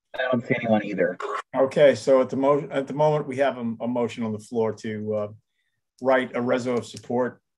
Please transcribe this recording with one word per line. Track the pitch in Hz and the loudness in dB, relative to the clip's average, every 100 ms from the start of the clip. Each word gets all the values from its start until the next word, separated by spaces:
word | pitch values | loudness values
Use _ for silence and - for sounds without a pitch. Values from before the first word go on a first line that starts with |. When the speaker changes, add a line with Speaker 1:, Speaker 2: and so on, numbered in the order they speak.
| _ - | _ -4
Speaker 1:
I | 127 | 0
don't | 120 | 0
see | - 123 | 0 -2
anyone | 117 107 | 2 0
either. | 101 92 87 92 - - - 131 | 0 -2 -2 -2 -8 -8 -4 0
Speaker 2:
Okay, | 135 156 143 | 2 6 6
so | 117 143 131 | 6 4 4
at | 127 | 4
the | 127 | 0
mo-, | 139 143 - | 2 2 0
at | 139 131 | -4 -4
the | |
moment, | 139 151 151 143 | 0 2 2 -2
we | 127 | 0
have | 139 123 | 0 0
a, | 117 113 | -6 -6
a | 120 | -4
motion | 123 117 123 | -2 -2 -4
on | 110 | -6
the | 107 | -6
floor | - 117 110 | -6 -2 -2
to, | 107 113 107 107 | -2 -8 -6 -4
uh, | 107 104 110 _ _ _ _ _ - | -4 -6 -10 _ _ _ _ _ -4
write | 127 131 123 | 2 2 2
a | 120 | -4
reso | 123 127 123 120 | 0 0 0 -4
of | 110 | -4
support | - - 123 120 - _ | -14 -4 -2 -2 -6 _